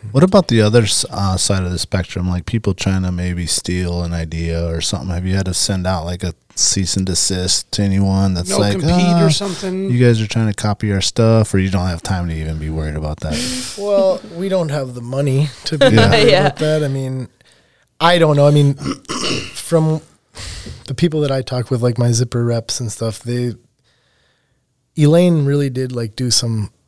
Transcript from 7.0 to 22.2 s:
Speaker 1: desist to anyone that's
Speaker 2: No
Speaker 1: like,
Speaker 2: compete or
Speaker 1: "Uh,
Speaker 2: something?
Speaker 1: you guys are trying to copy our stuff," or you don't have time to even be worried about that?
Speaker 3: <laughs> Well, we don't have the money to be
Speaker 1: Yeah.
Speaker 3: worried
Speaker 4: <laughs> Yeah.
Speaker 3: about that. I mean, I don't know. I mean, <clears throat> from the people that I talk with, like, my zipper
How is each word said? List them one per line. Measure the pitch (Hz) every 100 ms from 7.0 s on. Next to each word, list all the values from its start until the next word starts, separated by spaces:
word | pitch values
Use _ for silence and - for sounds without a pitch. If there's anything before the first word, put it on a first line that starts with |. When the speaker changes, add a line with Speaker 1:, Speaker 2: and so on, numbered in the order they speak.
| 92
Speaker 1:
desist | 90 - 92 92 - -
to | -
anyone | 101 98 98 95 95
that's | 90 92
Speaker 2:
No | -
Speaker 1:
like, | -
Speaker 2:
compete | 190 156
or | 180 175 170 160
Speaker 1:
"Uh, |
Speaker 2:
something? | 151 202 165 190 185 190
Speaker 1:
you | 123 123
guys | 113
are | 107
trying | 113 110
to |
copy | 101 104 101 107
our | 98
stuff," | - - 113 113 107
or | 98
you | 95
don't | 95 92
have | 85
time | - 92 87
to | 80
even | 78 78
be | 78
worried | 80 76 76
about | 78 76
that? | - 226 254 254
Speaker 3:
<laughs> | 254 -
Well, | 202 196 190 180 - 165
we | 190
don't | 185 160
have | 147 131
the | 123
money | 120 135 143 135 147 -
to | - 151
be | 262
Speaker 1:
Yeah. | 220 220
Speaker 3:
worried | 220 220
Speaker 4:
<laughs> |
Yeah. | 185 196
Speaker 3:
about | -
that. | 151 156
I | 147
mean, | 135 135 131 120 _ _ _ _ _ _ _
I | 170 175
don't | 160 143
know. | 143
I |
mean, | 147 143
<clears throat> | 139 - - - - - - -
from | - - 165 160 156 - _ _ - - - - - -
the | 131
people | 170 156
that | 147
I | 135
talk | 123 127 117
with, | 123
like, | 120 113
my | 120
zipper | 117